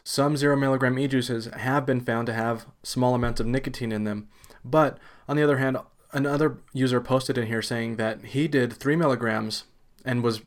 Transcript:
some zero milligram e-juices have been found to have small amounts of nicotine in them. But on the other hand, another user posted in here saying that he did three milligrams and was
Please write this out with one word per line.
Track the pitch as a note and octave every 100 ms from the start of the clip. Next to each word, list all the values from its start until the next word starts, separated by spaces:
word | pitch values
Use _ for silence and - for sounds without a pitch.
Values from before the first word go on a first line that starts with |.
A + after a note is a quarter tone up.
some | - - C#3+ D3
zero | C#3+ C#3
milligram | C#3 C3 B2+ B2+
e-juices | C#3 C3 B2 A#2 A2+
have | - B2+ C#3+ C#3
been | B2+
found | B2 A#2 A#2
to |
have | A2+ A2+ A2+ - -
small | - - B2+
amounts | B2 A#2+ A#2+
of | A#2+
nicotine | B2+ B2+ B2 A#2
in | G#2+
them. | G#2+ G#2 G#2 - - -
But | B2 D#3 C#3+ - - - -
on | D3
the |
other | D3 C3
hand, | C3+ C3 - _ _
another | C#3+ C#3+ C#3+ D#3 B2+ -
user | C3 B2+ B2
posted | A#2+ B2+ C3 B2
in | A2
here | A2+
saying | G#2+ A#2 A2+ A2+
that | A2 G#2+ G#2+
he | C3+ D#3
did | C#3+ A#2+
three | - C3+ D#3
milligrams | D#3 B2 A#2 A2 A2 - - _ _ _
and | - B2
was | A#2 A2